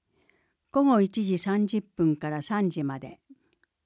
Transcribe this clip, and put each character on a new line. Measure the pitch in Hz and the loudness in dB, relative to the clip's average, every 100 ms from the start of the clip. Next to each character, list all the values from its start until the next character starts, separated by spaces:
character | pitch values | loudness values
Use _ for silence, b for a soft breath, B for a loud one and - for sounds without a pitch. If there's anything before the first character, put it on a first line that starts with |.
| _ _ _ _ _ _ _ | _ _ _ _ _ _ _
午 | 277 | 2
後 | 285 226 | 4 4
一 | 196 226 | 4 0
時 | 190 180 | -2 -2
三 | 196 202 208 | 0 0 0
十 | 214 | -2
分 | - - 160 151 | -4 0 0 0
か | 151 | -4
ら | 151 | -6
三 | - 208 190 | -4 -2 -2
時 | 160 | -2
ま | 143 135 | -6 -8
で。 | 135 - _ 269 _ _ _ _ | -14 -20 _ -20 _ _ _ _